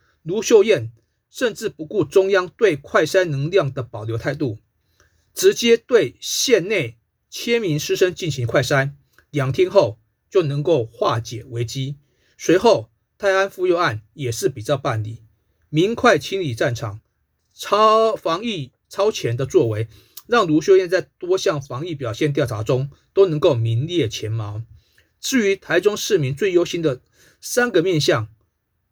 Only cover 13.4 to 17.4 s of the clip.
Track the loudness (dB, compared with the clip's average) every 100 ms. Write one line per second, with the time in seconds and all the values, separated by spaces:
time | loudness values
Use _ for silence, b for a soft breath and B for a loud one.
13.4 | -2 -2 -2 0 -2 -4 -10 -8 -8 -4
14.4 | -4 -4 -4 -4 -2 -4 -6 -12 _ _
15.4 | _ _ _ 0 0 2 2 2 0 -6
16.4 | -4 -2 -4 -4 -8 -12 _ _ _ _